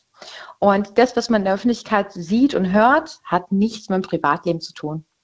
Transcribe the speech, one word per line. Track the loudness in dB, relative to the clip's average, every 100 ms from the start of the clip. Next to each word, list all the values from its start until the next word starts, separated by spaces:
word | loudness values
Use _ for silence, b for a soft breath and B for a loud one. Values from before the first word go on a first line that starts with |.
| _ B B B B B
Und | 2 2 0 2
das, | 2
was | 2 0
man | 0
in |
der | 0
Öffentlichkeit | 0 0 -2 -2 -2 -2
sieht | -8 -2 2 2
und | 2 2
hört, | 4 4 4 0 -14
hat | -4 -4 0
nichts | 0 0 -2 -4
mit | -4
dem | -2
Privatleben | -2 0 -2 -2 -4
zu | -6
tun. | -12 -10 -10 -12 _